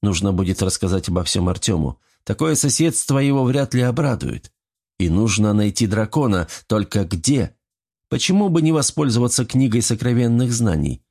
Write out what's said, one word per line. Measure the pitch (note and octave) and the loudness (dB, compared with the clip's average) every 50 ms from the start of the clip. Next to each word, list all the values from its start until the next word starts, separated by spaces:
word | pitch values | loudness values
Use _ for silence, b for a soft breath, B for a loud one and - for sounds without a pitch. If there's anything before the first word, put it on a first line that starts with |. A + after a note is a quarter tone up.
| - | 0
Нужно | G#2 F#2+ D#2+ E2+ G2+ F#2+ | 0 0 0 0 0 0
будет | F2 F#2+ F2 F#2 - G2+ | 0 0 0 0 0 0
рассказать | F#2 - - - F#2 F2+ F#2+ F2 - | -2 -2 -2 -2 0 0 0 -2 -2
обо | F2 F2+ F2 | -2 -2 -2
всем | - - - F2+ F2+ | -2 -2 -2 0 0
Артему. | F2 D#2+ - - G#2 E2+ D#2 C2+ B1 _ _ _ _ _ _ | -2 -2 -2 -2 0 0 -2 -2 -4 _ _ _ _ _ _
Такое | - A2 - D#3 D#3+ D#3 | -8 -4 -2 0 0 0
соседство | C#3+ - C#3+ B2+ - D#3+ E3 - - - - C#3 C3+ | 0 0 0 0 2 0 0 0 -2 -2 0 0 0
его | C3+ C#3 C#3 C3+ C3 | 2 2 2 2 2
вряд | B2 C3 C#3+ C#3 - - | 2 0 0 -2 0 0
ли | B2+ B2 | 0 0
обрадует. | B2 A#2+ B2+ D3 C#3+ B2 - - B1+ A#1 - - - _ _ _ _ _ _ _ _ _ _ | 0 0 0 0 -2 -2 -2 -4 -6 -8 -8 -12 -18 _ _ _ _ _ _ _ _ _ _
И | - E2+ | 0 2
нужно | D#2+ F#2+ A2 A2+ G2 G2+ G#2+ G#2+ G#2 | 2 2 2 0 2 2 2 2 2
найти | G#2 G#2 G#2 G2 - - | 2 2 0 0 0 0
дракона, | G#2 F#2 G#2 A2 G#2 - D3+ D3 B2 G2+ F#2 F2 B B B B | 0 0 -2 -2 -2 -2 0 0 2 0 0 -2 B B B B
только | _ A2+ G#2+ G2+ - - G#2+ G2 | _ -2 -2 -2 -2 -2 -2 -2
где? | E2 F#2+ F2 D#2+ B2+ C#3+ C#3 G#2+ - - _ _ _ _ _ _ _ _ _ _ _ | -2 -4 -4 -2 0 0 0 0 -4 -6 _ _ _ _ _ _ _ _ _ _ _
"Почему | - C3 - - F#3 G3 G#3 G3 | -6 -4 -2 0 2 2 2 2
бы | E3 E3+ | 2 2
не | D#3 D#3 | 2 4
воспользоваться | D#3+ D#3 C3+ - - - D3+ C#3 A2 A#2 B2 B2 - - B2+ | 2 2 0 0 -2 -2 0 0 2 2 0 0 0 -2 -4
книгой | A2 - - C3+ B2+ G#2+ A#2+ | 0 2 2 2 2 2 0
сокровенных | A#2 - A#2+ A2 - B2 A#2+ A#2 B2 A#2 A#2 A#2 B2+ B2 A#2+ | 0 0 -2 -2 0 0 0 2 2 2 2 2 2 0 0
знаний?" | A2+ A#2+ A2 F2 D#2 C#2+ C#2+ B1+ A#1 _ _ | 0 0 0 2 0 0 -2 -4 -6 _ _